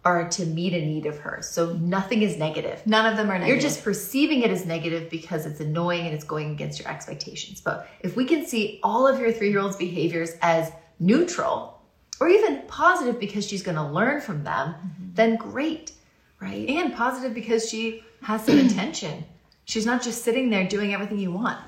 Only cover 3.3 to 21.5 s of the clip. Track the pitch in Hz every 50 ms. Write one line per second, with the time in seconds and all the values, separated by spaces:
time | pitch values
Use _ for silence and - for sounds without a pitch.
3.3 | 190 180 170 214 269 - 294 294 - - - 214 196 - - - - 269 294 311
4.3 | 311 254 233 208 185 170 156 170 165 165 156 165 165 165 156 - 165 165 - -
5.3 | 180 156 156 156 147 - 156 151 151 170 170 175 175 170 170 165 151 151 151 -
6.3 | 151 151 151 151 151 147 151 151 - - - 160 156 156 - - - - - -
7.3 | - - - - 202 - - - - - - - - - - 180 - 240 262 254
8.3 | 330 302 - - 254 226 202 - - - - 202 214 247 262 269 254 233 240 226
9.3 | 226 - 202 208 202 196 196 196 190 - 175 175 165 156 151 170 170 165 165 165
10.3 | - - - 170 165 165 156 156 - - - _ _ _ 160 185 233 311 359 349
11.3 | - - 143 131 127 - - - - - _ _ _ _ _ _ - - 277 330
12.3 | 381 427 440 370 277 269 - - - - 302 349 370 - 277 240 208 - 208 -
13.3 | - 208 196 - 208 185 - 185 165 156 151 143 147 180 214 254 294 294 - -
14.3 | 175 147 - - 78 110 - 165 175 - 190 185 - - - - - - 226 226
15.3 | 226 220 - 202 202 247 294 330 320 - - - - _ _ _ _ _ _ _
16.3 | _ _ 196 190 202 214 - - 277 339 359 269 - - 233 254 262 254 254 254
17.3 | 220 240 - - 233 226 220 - - 220 226 226 226 - - - - _ - -
18.3 | 214 220 - - 294 285 262 240 202 185 196 320 - - 196 156 143 143 156 -
19.3 | - _ _ _ _ _ _ - - 226 214 233 254 240 247 240 226 - - 240
20.3 | 220 262 262 240 208 190 185 185 214 202 208 202 202 190 208 202 214 202 196 180
21.3 | 170 190 240 190